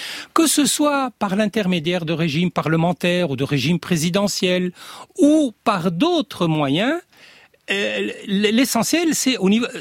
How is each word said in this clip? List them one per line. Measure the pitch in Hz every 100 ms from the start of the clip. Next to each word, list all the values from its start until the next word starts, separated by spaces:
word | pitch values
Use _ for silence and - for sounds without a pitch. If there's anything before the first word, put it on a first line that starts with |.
| - - -
Que | - 320
ce | -
soit | 277 - 294 285 254 -
par | 202 196
l'intermédiaire | 214 226 185 180 156 175 160
de |
régimes | 156 165 143 180
parlementaires | - 151 165 170 170 180 180 170
ou | 131
de |
régimes | 139 143 123 175
présidentiels | - 175 170 190 202 - 185 180 180 - - - - -
ou | 294 311 269 -
par | - 190 180
d'autres | 170 320 339 - - 170
moyens, | 156 139 151 240 339 - _ - - _ _ -
euh, | 196 208 208 202 - -
l-, | 196 208
l'essentiel, | 226 262 233 - 311 339
c'est | - 262 220
au | 190
niveau, | 220 240 175